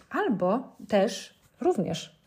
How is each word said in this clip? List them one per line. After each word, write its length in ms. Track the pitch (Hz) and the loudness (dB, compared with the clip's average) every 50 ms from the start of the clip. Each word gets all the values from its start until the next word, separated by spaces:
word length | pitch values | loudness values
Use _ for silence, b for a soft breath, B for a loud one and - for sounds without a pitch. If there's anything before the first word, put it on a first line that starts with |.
| - - | -12 -6
albo 680 | - 302 415 381 226 165 180 180 202 262 262 - - - - - | -4 -2 0 0 0 2 2 2 2 0 -2 -6 -14 -18 -6 0
też 520 | - 202 190 226 - - - - - _ _ _ _ - | 2 2 2 2 0 -4 -12 -16 -20 _ _ _ _ -2
również 540 | 233 359 359 - 175 - - - - - _ _ _ | 0 0 2 2 0 -2 -4 -6 -8 -12 _ _ _